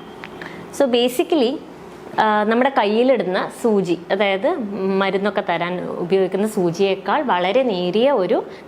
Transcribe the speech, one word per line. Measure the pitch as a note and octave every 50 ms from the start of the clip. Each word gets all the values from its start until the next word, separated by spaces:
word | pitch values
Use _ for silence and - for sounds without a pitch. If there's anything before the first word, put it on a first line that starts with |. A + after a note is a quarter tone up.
| - - - - - - - - - - - - - - - -
So | C#4 C4
basically, | A#3 A#3+ A#3+ B3 B3 - E4+ - F#4+ D#4 A#3 A#3 C#4 - - - - - - - - - - - - -
ആ, | A3 G#3+ G#3+ G#3+ G#3
നമ്മുടെ | G#3 A3+ A#3+ B3+ C#4 C4 B3+
കയ്യിലിടുന്ന | A3 G3+ G#3 A3 B3 B3+ C4 A3 F#3 F3 F#3 G3+ - - - - -
സൂചി, | A#3+ G#3+ G3+ F#3 E3+ E3+ E3 - -
അതായത് | G3 G3 G#3+ G3 G3 F#3+ G3 C#4+ F4+ E4+ A3+ G3+ G3+
മരുന്നൊക്കെ | F#3 F#3+ F#3+ G3 F#3+ G3 G3 F#3+ G3 F#3+ G#3 G3 G#3+ G3 -
തരാൻ | F3 E3 E3+ F3 F3+ F3+ E3+
ഉപയോഗിക്കുന്ന | E3 - - F3+ E3+ F#3 F#3+ F#3+ F3+ F#3 F#3+ G#3
സൂചിയേക്കാൾ | A3 G#3+ G#3 F3+ F3 E3 E3+ G3 G3 F#3+ F#3+ F#3+ G3 G#3 C#4+ D#4
വളരെ | A#3+ G3 F3+ F3+ F#3 G3+ B3+ C4+
നേരിയ | B3 G3+ F3+ F3+ F3+ F3+ G#3 A#3+ C#4
ഒരു | C#4+ A#3 F3+ F3 A#3 E4+ G#4+ - - - -